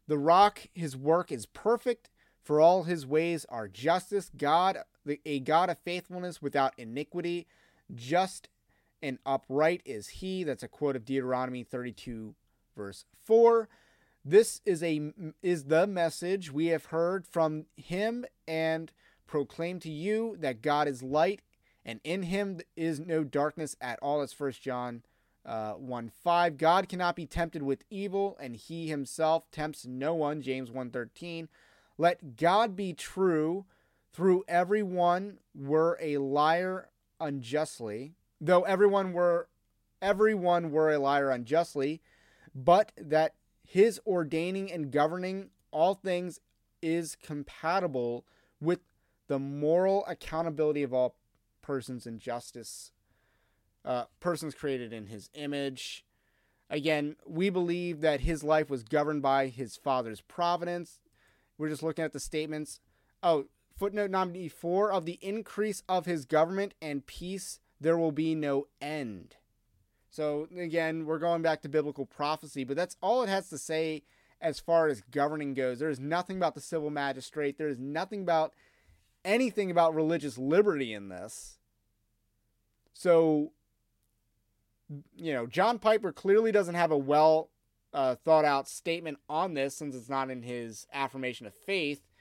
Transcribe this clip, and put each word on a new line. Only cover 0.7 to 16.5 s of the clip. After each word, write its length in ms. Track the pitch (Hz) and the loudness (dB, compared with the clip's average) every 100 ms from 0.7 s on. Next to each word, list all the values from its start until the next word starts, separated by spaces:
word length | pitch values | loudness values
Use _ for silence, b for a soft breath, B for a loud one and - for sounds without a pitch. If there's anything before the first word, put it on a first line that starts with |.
his 220 | 180 160 131 | -8 -8 -4
work 360 | 139 170 175 | 2 2 2
is 140 | 127 107 | -8 -10
perfect, 640 | - 208 233 254 233 _ _ _ _ | -4 0 0 0 -4 _ _ _ _
for 160 | - 151 | 0 6
all 240 | 165 185 | 8 6
his 220 | 165 170 135 | 0 -4 0
ways 400 | 151 170 165 - | 0 2 -4 -6
are 220 | 117 104 | -10 -10
justice. 640 | 101 143 180 - 202 - 131 | -4 0 0 0 -6 -6 -4
God, 440 | 147 165 185 180 - _ 143 | 2 4 4 0 -8 _ -8
the, 160 | 147 | -8
a 160 | 156 143 | -4 -4
God 300 | 131 160 180 | 2 2 2
of 80 | 165 | -2
faithfulness 640 | - 180 - 180 180 165 | -6 -8 -8 -10 -10 -8
without 320 | 143 143 135 - | -2 2 0 -2
iniquity, 680 | 113 123 151 175 170 175 - b b b b | -10 -10 -8 -6 -4 -6 -10 b b b b
just 560 | 120 123 170 190 - - _ _ _ _ - | -14 -2 0 0 -6 -20 _ _ _ _ -10
and 160 | 143 127 | -8 -6
upright 600 | 139 135 - 135 160 175 - | -4 -4 -2 2 2 0 -6
is 220 | 110 107 | -12 -12
he." 360 | - 185 185 | -10 -6 -4
That's 200 | 160 120 | -4 -6
a 40 | 117 | -8
quote 280 | - 147 131 | -4 -2 -2
of 100 | 107 | -2
Deuteronomy 580 | 135 127 127 127 127 | -4 -2 -2 -2 -6
thirty-two, 720 | 117 127 123 - - 113 107 - _ _ _ - | -8 -8 -8 -12 -12 -12 -12 -16 _ _ _ -12
verse 300 | 101 - - _ | -12 -12 -20 _
four. 460 | - 226 233 226 214 b b b b b 139 | 4 8 8 6 0 b b b b b 4
"This 360 | 196 226 - 214 | 6 6 -2 -2
is 160 | 175 | -2
a, 320 | 170 151 151 208 160 - | 0 -2 -4 -10 -14 -6
is 220 | 185 170 139 | -2 -2 2
the 200 | 156 208 | 2 4
message 680 | 185 165 - 175 196 160 | 0 -2 -2 -4 -4 -4